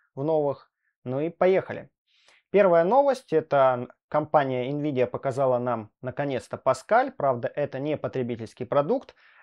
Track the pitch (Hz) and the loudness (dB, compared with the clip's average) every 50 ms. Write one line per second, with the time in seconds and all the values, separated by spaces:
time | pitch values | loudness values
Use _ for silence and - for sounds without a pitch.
0 | _ _ _ 135 139 156 160 156 147 143 131 - - _ _ _ _ _ _ _ | _ _ _ -6 -4 0 0 0 0 -2 -4 -6 -12 _ _ _ _ _ _ _
1 | _ 123 127 135 151 170 175 _ 185 185 190 180 143 - 113 - - - _ _ | _ -8 -6 -4 -6 -6 -2 _ 2 2 2 2 0 -4 -10 -12 -12 -16 _ _
2 | _ _ _ _ _ _ _ _ _ _ - 190 208 190 170 165 165 180 226 269 | _ _ _ _ _ _ _ _ _ _ 2 4 4 6 6 4 4 4 4 4
3 | 285 277 262 262 - _ 160 156 151 - 143 139 135 131 127 123 123 - - _ | 4 4 0 -2 -4 _ -2 -2 0 2 2 4 4 4 4 2 -4 -10 -14 _
4 | _ _ - 151 151 151 - 156 139 131 131 127 123 127 143 147 147 151 143 127 | _ _ -2 -2 -2 2 2 2 2 2 -2 -4 -4 -4 -4 -4 -4 -4 0 0
5 | 123 120 - 123 - 139 120 131 139 131 127 120 123 127 120 113 107 104 _ _ | 0 0 -2 -6 -6 -6 -2 0 0 0 2 0 0 -2 -4 -4 -6 -10 _ _
6 | - 123 - - 143 143 135 117 - - - - - 135 127 - - - 208 233 | -12 -12 -8 -6 -4 -4 -4 -6 -6 -8 -12 -4 -2 -2 -2 -2 0 0 2 2
7 | 262 277 - _ 143 139 127 120 117 131 - - 147 135 - 131 139 151 151 - | 2 0 -4 _ -2 -2 -2 -2 -4 -6 -4 -4 -6 -6 -6 -6 -4 -4 -4 -4
8 | - 123 - 135 127 120 123 110 113 104 - - 123 - - 143 139 156 233 269 | -6 -6 -6 -4 -4 -4 -6 -8 -10 -14 -12 -12 -10 -2 -2 -2 0 0 -2 -4
9 | - - - _ _ _ _ _ | -4 -10 -20 _ _ _ _ _